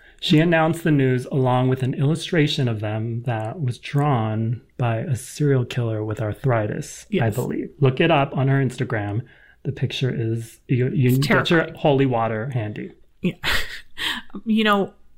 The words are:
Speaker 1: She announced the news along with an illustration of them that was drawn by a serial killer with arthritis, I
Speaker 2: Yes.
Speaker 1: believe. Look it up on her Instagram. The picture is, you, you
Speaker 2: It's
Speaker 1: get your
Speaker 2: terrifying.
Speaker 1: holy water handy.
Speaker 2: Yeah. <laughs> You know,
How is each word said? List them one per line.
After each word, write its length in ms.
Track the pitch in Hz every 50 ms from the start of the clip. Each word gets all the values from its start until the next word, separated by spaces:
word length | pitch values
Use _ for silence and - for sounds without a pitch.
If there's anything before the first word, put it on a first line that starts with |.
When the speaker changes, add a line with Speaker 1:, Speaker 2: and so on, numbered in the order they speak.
| - - - -
Speaker 1:
She 220 | - - - 151
announced 420 | 160 175 170 160 160 165 160 160 -
the 80 | 170
news 360 | 151 143 135 131 127 123 127
along 420 | - - 143 131 127 123 127 127 131
with 140 | 127 127 127
an 100 | 127 135
illustration 760 | - 139 139 160 156 - - - 170 147 - - - 135 120
of 120 | 113 101
them 420 | 107 104 107 110 110 117 117 117 117
that 360 | 127 117 110 110 110 120 190
was 180 | 147 123 117 -
drawn 840 | - - - 143 143 151 139 117 110 110 110 110 113 113 120 113 - _ _ -
by 180 | 123 117 113
a 180 | 113 123 - 131
serial 500 | 107 - - - - 147 143 139 131 123
killer 360 | 127 - 131 120 113 110 107 107
with 200 | 110 107 - 117
arthritis, 840 | 107 101 - - 135 120 113 107 101 85 82 - - - - -
I 120 | - -
Speaker 2:
Yes. 180 | 185 117 120 120
Speaker 1:
believe. 340 | 127 - - - - - - - -
Look 200 | 135 131 131 -
it 100 | 170 165
up 240 | 165 143 139 139 -
on 140 | - 131 135
her 80 | 135 139 135
Instagram. 560 | 123 - - 131 - 123 107 104 104 101 113 131 - - - - _ _ _ -
The 80 | 151 -
picture 380 | - 139 123 - - 135 123
is, 480 | - 110 113 113 113 117 113 - - - _ -
you, 200 | 139 120 127 196
you 220 | - 175 123 127
Speaker 2:
It's 80 | 127 135
Speaker 1:
get 100 | 139 143
your 140 | 214 180 160
Speaker 2:
terrifying. 300 | 170 180 165 160 - -
Speaker 1:
holy 320 | - - 160 139 135 139
water 420 | 135 123 113 113 113 113 107 110 143
handy. 420 | 131 120 107 107 104 - - - - - - - _ -
Speaker 2:
Yeah. 140 | - 175 - - -
<laughs> 20 | - - - - - - - - - - - - - - 233 - - - 196 -
You 200 | 226 214 220 220
know, 280 | 214 208 202 190 - - - - - -